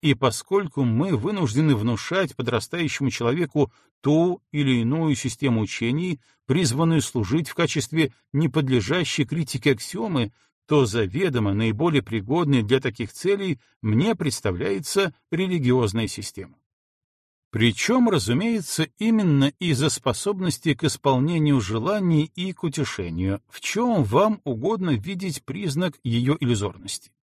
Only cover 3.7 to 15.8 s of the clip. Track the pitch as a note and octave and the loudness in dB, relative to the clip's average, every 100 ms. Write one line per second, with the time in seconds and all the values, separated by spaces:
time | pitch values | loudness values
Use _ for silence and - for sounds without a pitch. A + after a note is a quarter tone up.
3.7 | _ _ _ C#3 D3+ F3 F3 _ D3 C#3 | _ _ _ 2 2 2 0 _ -2 2
4.7 | B2 A#2 D3+ D#3+ C#3 B2+ A2+ C#3 A#2 G#2 | 2 2 0 0 0 -4 -2 0 0 0
5.7 | - A#2 C#3 F3+ D#3+ _ _ _ C#3 E3 | -2 -2 -2 -2 -6 _ _ _ 2 2
6.7 | B2+ E3 E3 - B2+ G2 C#3+ D#3+ - E3+ | 2 2 2 0 -2 0 -2 -2 -2 -2
7.7 | D#3+ - D#3 D3+ _ _ C#3 D#3 C3 C3 | 0 -2 0 -2 _ _ -2 0 0 2
8.7 | B2+ G2+ E3+ D#3+ - C#3+ D#3+ D3+ B2 D3 | 0 2 -2 -2 -2 -2 -2 -4 -2 0
9.7 | C3 - F#3 A3+ D#3 A2 _ _ _ _ | 0 -2 -6 -4 -2 -2 _ _ _ _
10.7 | D3+ B2 A#2 G2+ A2 F#3 B2 G#2 G2 A2+ | 2 2 2 -2 0 -2 0 0 0 0
11.7 | G#2+ E3+ D3 - A2+ G2+ D#3 D#3+ C3+ G#2 | 0 0 0 -2 -6 -2 -2 2 2 2
12.7 | B2+ B2+ G#2+ A2 - F3+ G3+ F#3+ C3+ _ | 0 0 -6 -10 -6 -2 -2 -2 -6 _
13.7 | _ G#2+ G#2+ F#3+ G#3 D#3 - G#2+ F2+ D#3+ | _ 0 2 2 0 -2 -2 -4 -4 -2
14.7 | G3 D3+ G3 G3 - _ E3 F#3+ F3+ B2 | -4 -2 0 0 -4 _ -4 -2 0 2
15.7 | B2+ | 4